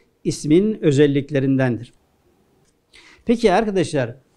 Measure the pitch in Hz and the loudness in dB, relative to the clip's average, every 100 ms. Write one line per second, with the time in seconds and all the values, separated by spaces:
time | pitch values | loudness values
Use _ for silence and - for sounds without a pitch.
0 | _ _ - - 143 165 214 214 170 135 | _ _ -8 -6 2 2 2 0 0 4
1 | 147 139 - 143 135 131 127 110 117 _ | 2 2 -2 -2 0 0 0 -4 -10 _
2 | _ _ _ _ _ _ _ _ _ - | _ _ _ _ _ _ _ _ _ -20
3 | - - - 233 214 180 214 190 151 143 | -20 -12 -4 0 2 2 0 -2 -2 -2
4 | 117 - _ | -4 -8 _